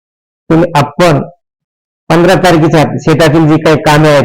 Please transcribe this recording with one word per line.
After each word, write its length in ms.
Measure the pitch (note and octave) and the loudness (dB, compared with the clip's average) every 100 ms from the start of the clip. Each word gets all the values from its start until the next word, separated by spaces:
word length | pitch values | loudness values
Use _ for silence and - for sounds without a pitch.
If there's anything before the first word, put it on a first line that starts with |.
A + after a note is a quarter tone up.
| _ _ _ _ _ | _ _ _ _ _
तुम्ही, 220 | E3 E3+ E3 | -2 0 -2
आपण 460 | - - F3 C#3 - - _ _ _ _ _ _ - | -4 -2 0 0 -6 -16 _ _ _ _ _ _ -4
पंधरा 260 | E3 F3 | 0 2
तारखेच्या 460 | F3 F3+ E3+ D#3+ E3 | 2 0 0 0 0
आत 160 | C3 B2+ | -2 -4
शेतातील 480 | - D#3+ D#3+ E3 D3+ | -2 0 0 0 0
जी 140 | D#3 | 0
काही 140 | D#3+ D3+ | 0 0
कामे 320 | D#3 D3+ D#3 | 0 0 2
आहेत 160 | C#3+ | 2